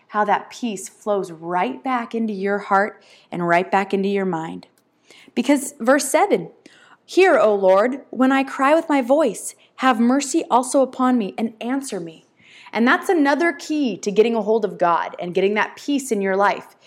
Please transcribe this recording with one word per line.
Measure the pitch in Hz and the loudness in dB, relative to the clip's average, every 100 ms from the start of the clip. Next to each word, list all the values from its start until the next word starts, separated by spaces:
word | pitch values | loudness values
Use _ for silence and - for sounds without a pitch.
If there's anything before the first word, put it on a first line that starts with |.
| _ | _
how | 214 | -2
that | 202 185 - | 0 -2 -4
peace | - 240 190 - | -10 -8 -8 -12
flows | - 214 202 165 | -12 -4 -4 -4
right | 160 165 180 247 254 | -10 -6 -4 -4 -6
back | 262 247 233 | -6 -6 -6
into | 226 226 | -6 -6
your | 190 196 202 | -4 -4 -4
heart | - 196 208 - _ _ _ | 0 0 0 -6 _ _ _
and | 170 175 | -6 0
right | 170 185 | 2 2
back | 196 196 | 0 0
into | 196 190 | -2 0
your | 196 | -2
mind. | 190 165 165 180 - _ _ _ _ - - | -2 -4 -6 -14 -18 _ _ _ _ -20 -8
Because | - 233 285 - - | -4 0 0 -2 -4
verse | 226 285 269 | 2 2 2
seven, | 302 302 214 - - _ _ _ _ | 0 2 0 -4 -16 _ _ _ _
"Hear, | _ 339 381 311 | _ 2 4 4
O | 220 | 4
Lord, | 202 190 190 247 269 - | 4 4 4 2 -2 -10
when | 220 262 | 0 2
I | 269 | 2
cry | 269 - 269 | -2 0 2
with | 320 320 | 2 2
my | 285 | 0
voice. | 233 285 214 175 - - _ - | 2 2 2 -2 -12 -16 _ -2
Have | 262 226 | 0 2
mercy | 233 277 277 330 - | 2 2 0 -4 0
also | 233 262 277 | 0 2 2
upon | 262 262 254 247 | 0 0 0 0
me | 190 - | -2 -4
and | 226 - | -8 -6
answer | 233 269 269 190 | -6 -6 -6 -10
me." | 165 160 _ _ _ - - | -10 -16 _ _ _ -20 -8
And | - 240 | 0 2
that's | 359 381 | 2 2
another | 349 277 285 339 | 2 2 2 0
key | 339 - 302 254 180 | -2 -6 -2 -2 -4
to | 208 | -2
getting | 190 233 | 2 2
a | 226 | 2
hold | 202 226 | 0 0
of | 202 175 | -2 -2
God | 175 165 87 - | 0 0 -2 -8
and | 175 | -4
getting | 175 196 | 0 0
that | 214 - - | 0 -2 -6
peace | - 285 269 | -6 -4 -2
in | 208 | -2
your | 196 190 | -2 2
life, | 202 - - _ | 0 0 -8 _